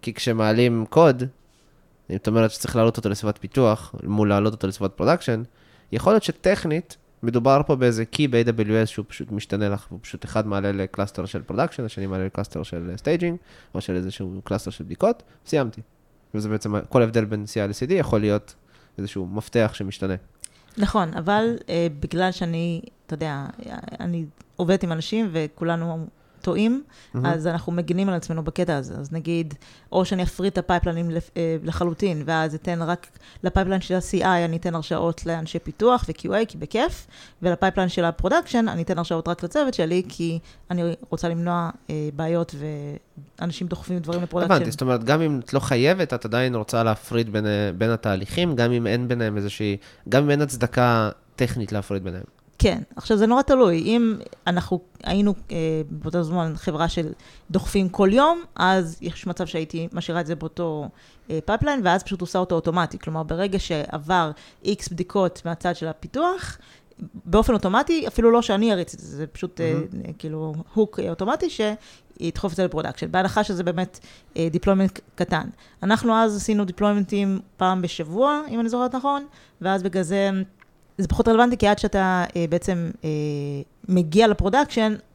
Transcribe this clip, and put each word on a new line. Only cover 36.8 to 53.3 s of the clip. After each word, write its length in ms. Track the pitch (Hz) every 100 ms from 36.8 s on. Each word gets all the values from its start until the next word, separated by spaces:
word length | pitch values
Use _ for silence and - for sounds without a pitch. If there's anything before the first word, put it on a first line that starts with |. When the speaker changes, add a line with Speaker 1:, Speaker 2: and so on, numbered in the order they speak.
| 320 - - - - _
Speaker 2:
ולפייפליין 480 | 175 165 190 190 185
של 160 | 180 170
הפרודקשן, 600 | 170 190 320 349 240 226
אני 140 | 170
אתן 160 | 165 170
הרשאות 300 | 170 165 165
רק 160 | 170
לצוות 300 | 170 294 277
שלי, 300 | 254 160 180 180
כי 300 | - 170 165 - - -
אני 100 | 175 170 165 -
רוצה 200 | 165 170
למנוע, 400 | 165 175 175 170 - -
אה, 200 | 156 151 147
בעיות 400 | 160 170 165 147 151 147 147 147 _ - 143 -
ואנשים 280 | 175 - 180
דוחפים 320 | 170 - 180
דברים 240 | 143 170
לפרודקשן. 300 | - 175 190
Speaker 1:
הבנתי, 180 | 170 160
זאת 100 | 143
אומרת, 220 | 127 123
גם 180 | 113 151
אם 180 | 165 139
את 140 | 113
לא 60 | 139
חייבת, 540 | - 123 135 190 160
את 120 | 120 117
עדיין 300 | 117 127 120
רוצה 280 | 107 120
להפריד 460 | 113 107 - 117 113
בין, 160 | 107 104
אה, 260 | 104 104 90
בין 120 | 110
התהליכים, 640 | 113 110 95 98 - 175 131
גם 160 | 120
אם 160 | 123 117
אין 200 | 117 123
ביניהם 300 | 120 110 104
איזושהי, 400 | 101 - 104 98 - - -
גם 140 | 127
אם 60 | 147
אין 120 | 143
הצדקה 680 | 147 131 123 - 123 117 107 - _ -
טכנית 360 | 123 123 101
להפריד 320 | 107 95 98
ביניהם. 200 | 92 90 101 _ _ _
Speaker 2:
כן. 180 | 214 - - -
עכשיו, 220 | - 214
זה 100 |
נורא 140 | 214